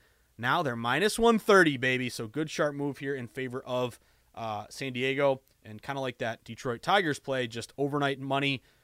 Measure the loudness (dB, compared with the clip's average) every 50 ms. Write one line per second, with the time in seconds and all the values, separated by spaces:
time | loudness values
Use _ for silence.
0 | _ _ _ _ _ _ _ -6 -2 0 0 2 0 -2 -2 -2 0 0 0 2
1 | 2 2 2 4 6 6 6 6 6 8 8 8 8 8 4 2 0 0 0 0
2 | -2 -4 -6 -6 -10 -8 -4 -4 -4 -4 -2 -2 -2 0 0 -2 -4 -6 -6 -6
3 | -6 -6 -6 -6 -8 -10 -8 -8 -8 -6 -8 -10 -8 -4 -2 -2 -2 -2 -4 -8
4 | _ _ _ _ _ _ -14 -10 -8 -6 -6 -6 -8 -10 -12 -10 -8 -6 -4 -2
5 | -2 -2 0 2 2 2 2 0 _ _ _ _ -20 -16 -16 -14 -10 -8 -6 -4
6 | -4 -6 -4 -4 -4 -6 -6 -8 -12 -16 -14 -8 -6 -6 -6 -4 0 2 2 4
7 | 4 2 -2 -4 -4 -4 -2 -2 -2 -4 -6 -8 -10 -8 -4 -4 -2 -2 0 0
8 | 0 0 -2 -2 -4 -2 0 0 2 0 0 -2 _ _ _ _